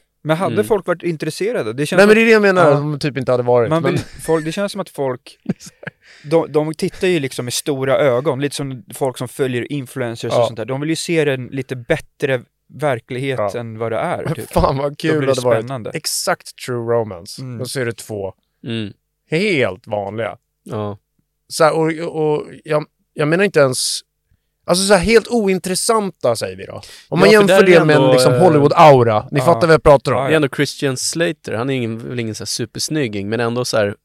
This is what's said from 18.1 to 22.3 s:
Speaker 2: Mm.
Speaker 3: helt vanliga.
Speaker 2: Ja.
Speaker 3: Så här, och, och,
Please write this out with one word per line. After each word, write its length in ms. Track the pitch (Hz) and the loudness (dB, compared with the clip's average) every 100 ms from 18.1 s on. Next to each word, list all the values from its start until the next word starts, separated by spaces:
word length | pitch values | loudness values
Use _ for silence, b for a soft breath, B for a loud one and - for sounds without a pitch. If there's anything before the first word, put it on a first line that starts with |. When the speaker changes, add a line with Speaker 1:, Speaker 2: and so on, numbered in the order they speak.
| 107 95 - _ _ - | -8 -10 -12 _ _ -10
Speaker 2:
Mm. 280 | 113 101 - _ _ - | -8 -8 -12 _ _ -6
Speaker 3:
helt 580 | 160 214 156 107 92 120 | -4 -2 0 -2 -4 -8
vanliga. 500 | 104 98 107 104 - _ _ | -8 -6 -6 -8 -10 _ _
Speaker 2:
Ja. 340 | 202 110 104 98 _ _ _ _ - | -12 -8 -8 -10 _ _ _ _ -8
Speaker 3:
Så 160 | - | 0
här, 100 | 156 | 2
och, 180 | 160 160 156 170 | 2 -2 -2 -8
och, 260 | 156 151 | -4 -2